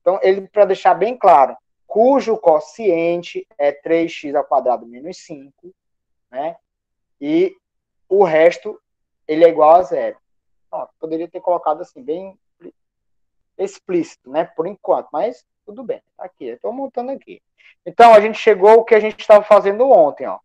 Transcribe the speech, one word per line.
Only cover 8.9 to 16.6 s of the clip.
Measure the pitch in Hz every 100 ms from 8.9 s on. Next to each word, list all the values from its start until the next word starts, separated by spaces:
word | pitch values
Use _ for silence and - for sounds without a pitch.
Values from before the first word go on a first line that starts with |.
| _ _ _ -
ele | 156 170
é |
igual | 151 151 170
a |
zero. | 180 151 113 - _ _ _ _ _
Pronto, | - 131 _
poderia | 160 160 170
ter | 180
colocado | 180 175 170 156
assim, | 180 -
bem | 127 170 190 190 _ _ 175 _ _ _ _ _ _ _ _ -
explícito, | 190 - - 175 156 _ 127
né? | 143
Por | 170 - 170
enquanto, | 202 - 143 -
mas | 151 208 262 _ _ -
tudo | 208
bem, | 233 - _ _
tá | -
aqui, | _ 131
eu |
tô | 120